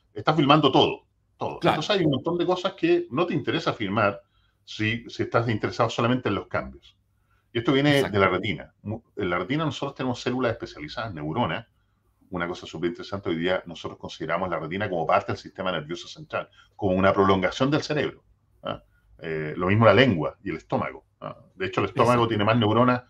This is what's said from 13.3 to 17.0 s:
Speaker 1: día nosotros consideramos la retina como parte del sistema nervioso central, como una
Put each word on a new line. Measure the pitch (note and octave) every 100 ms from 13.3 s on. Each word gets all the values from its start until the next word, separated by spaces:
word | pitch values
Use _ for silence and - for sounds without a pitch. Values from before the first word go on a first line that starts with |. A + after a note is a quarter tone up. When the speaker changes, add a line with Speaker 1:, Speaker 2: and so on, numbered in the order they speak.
| E2
Speaker 1:
día | F2+ F#2 -
nosotros | E2 F#2+ -
consideramos | F#2 - D#2+ E2+ F#2
la | D#2+
retina | D#2 F#2+ G#2
como | F2 D#2+
parte | F#2+ -
del | G#2
sistema | - - F#2
nervioso | E2+ D2 E2+ -
central, | - D#2 G2 E2+ _ _
como | - G2+
una | F#2